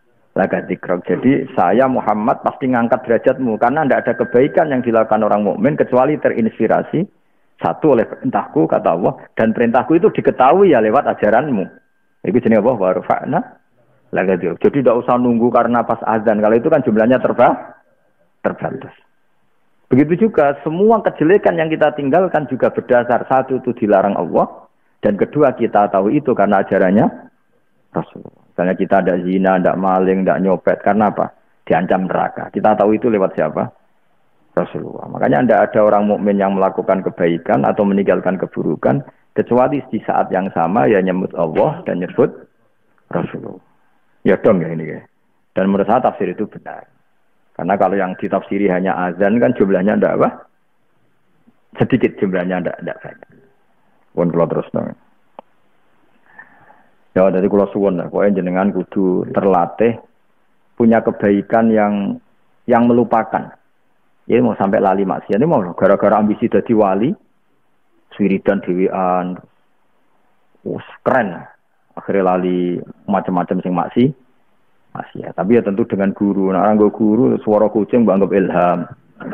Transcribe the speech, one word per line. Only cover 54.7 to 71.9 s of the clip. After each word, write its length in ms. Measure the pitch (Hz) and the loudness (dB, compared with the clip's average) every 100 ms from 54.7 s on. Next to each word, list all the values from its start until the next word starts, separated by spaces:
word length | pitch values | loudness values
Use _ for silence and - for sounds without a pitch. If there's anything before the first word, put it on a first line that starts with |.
dong. 160 | - - - _ _ _ - - _ _ _ _ _ _ _ _ - - _ _ _ _ _ _ | -6 -8 -12 _ _ _ -20 -20 _ _ _ _ _ _ _ _ -20 -20 _ _ _ _ _ _
Ya, 160 | 92 95 | 2 2
dari 160 | 92 98 | 2 2
kula 160 | 101 98 | 2 0
suwun 240 | 107 98 87 | 0 -2 -2
lah, 80 | - | -4
pokoknya 320 | 90 98 95 | -2 0 0
jenengan 280 | 90 92 101 | -2 -2 -2
kudu 640 | 92 87 104 92 92 92 | -2 -4 -2 0 0 -2
terlatih 640 | - 95 90 85 - 113 113 - _ _ _ _ _ _ - | -2 2 2 0 0 -2 -2 -10 _ _ _ _ _ _ 0
punya 240 | 117 113 | 2 2
kebaikan 680 | 113 - 104 101 95 117 113 | 0 -2 0 0 0 0 2
yang, 240 | 110 104 104 98 - _ _ _ _ - | 2 0 -2 -4 -8 _ _ _ _ 0
yang 160 | 117 120 | 2 4
melupakan. 720 | 120 110 113 107 - - - _ _ _ _ _ _ - | 2 2 0 -2 -6 -8 -16 _ _ _ _ _ _ -2
Ya, 80 | 117 | 0
mau 160 | 123 | 2
sampai 240 | 98 98 104 | 0 0 2
lali 240 | 98 95 | 2 0
maksiat, 400 | 95 65 - 101 | -2 -4 -4 0
ini 60 | 156 | 2
mau 100 | 147 87 | 0 -2
gara-gara 400 | - 95 98 101 | 0 2 4 4
ambisi 320 | 104 107 101 113 | 2 2 0 0
dadi 240 | 101 - | 0 0
wali, 400 | 110 101 95 127 208 _ _ _ _ _ _ _ _ _ | 2 2 0 -2 -4 _ _ _ _ _ _ _ _ _
wiridan 480 | - 98 95 - 98 | -2 0 0 0 -2
dhewean. 800 | - 90 92 95 92 90 90 90 - _ _ _ _ _ _ _ _ _ _ _ | 0 -2 0 0 0 0 -2 -8 -16 _ _ _ _ _ _ _ _ _ _ _
Wes, 240 | - - - - | -12 -10 -12 -8
keren. 380 | - 131 107 85 - _ _ _ _ | -2 0 -2 -6 -16 _ _ _ _